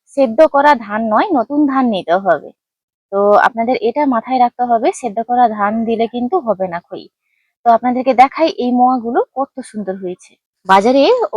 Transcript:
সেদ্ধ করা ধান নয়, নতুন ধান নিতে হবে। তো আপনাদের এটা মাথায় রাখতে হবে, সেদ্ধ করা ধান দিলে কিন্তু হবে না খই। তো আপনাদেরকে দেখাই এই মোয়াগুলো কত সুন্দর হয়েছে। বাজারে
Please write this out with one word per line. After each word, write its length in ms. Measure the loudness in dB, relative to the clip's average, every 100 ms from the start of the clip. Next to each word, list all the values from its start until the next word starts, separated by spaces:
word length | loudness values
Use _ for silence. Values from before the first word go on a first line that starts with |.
| _ -2
সেদ্ধ 220 | 0 2 2
করা 180 | 4 2 2 -2
ধান 160 | -6 -2
নয়, 140 | 0 0 -2
নতুন 220 | -2 0 0
ধান 140 | 0 0 -2
নিতে 200 | -2 -2 0
হবে। 240 | -2 -4 _ _ _ _ _ -8
তো 80 | -2 2 4 2
আপনাদের 280 | 0 -4 -2 -2
এটা 140 | -2 -2
মাথায় 260 | -2 -2 0
রাখতে 200 | 0 -2 -2
হবে, 180 | 0 0 -4
সেদ্ধ 180 | -8 -8 -4
করা 160 | 0 0 0
ধান 160 | -4 -2 -4
দিলে 200 | -2 -4
কিন্তু 280 | -4 -4 -4
হবে 260 | -2 -4 -4
না 120 | -8 -12
খই। 180 | -18 -18 _ _ _ _ _ 0
তো 20 | 2
আপনাদেরকে 380 | 0 -2 0
দেখাই 360 | 4 4 2 -2 -2
এই 80 | -2 2
মোয়াগুলো 400 | 2 0 -2 -4 -4 -6
কত 160 | -8 -10 -14
সুন্দর 260 | -12 -10 -8
হয়েছে। 280 | -10 -12 -18 _ _ _ 2
বাজারে 360 | 4 4 4 4 2 0